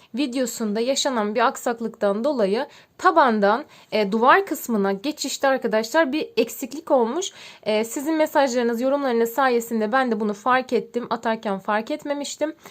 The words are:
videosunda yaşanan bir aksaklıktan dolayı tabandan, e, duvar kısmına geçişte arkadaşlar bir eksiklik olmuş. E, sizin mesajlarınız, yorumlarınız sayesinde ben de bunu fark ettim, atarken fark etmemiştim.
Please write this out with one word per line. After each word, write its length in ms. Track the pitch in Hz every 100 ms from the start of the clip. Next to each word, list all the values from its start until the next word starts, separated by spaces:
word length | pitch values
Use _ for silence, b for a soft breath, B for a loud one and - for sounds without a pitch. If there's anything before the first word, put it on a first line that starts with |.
| b 226
videosunda 640 | 285 247 247 - 220 208
yaşanan 560 | 233 269 294 247 208 214
bir 100 | 233
aksaklıktan 800 | 247 - 233 220 - 202 202
dolayı 440 | 254 269 196 214 285 B B -
tabandan, 680 | 370 330 269 220 202 226 302 B B
e, 200 | 220 208
duvar 340 | 220 247 349 392
kısmına 460 | 320 - 220 196
geçişte 560 | 196 277 294 269 - 277
arkadaşlar 640 | 262 247 220 220 320 320
bir 180 | 302 - -
eksiklik 540 | 180 - 262 285 -
olmuş. 400 | 285 226 294 381 B B B
E, 200 | - 214
sizin 320 | 226 311 277 320
mesajlarınız, 680 | 311 311 277 247 233 233
yorumlarınız 520 | 262 277 277 233 233
sayesinde 580 | 233 269 240 233 226 214
ben 200 | 262 262
de 80 | 220
bunu 140 | 214
fark 400 | 208 - 254 254
ettim, 340 | 233 - 240 247
atarken 500 | 233 233 226 226 196
fark 320 | 190 208 226
etmemiştim. 640 | 294 294 285 277 - 302 320 B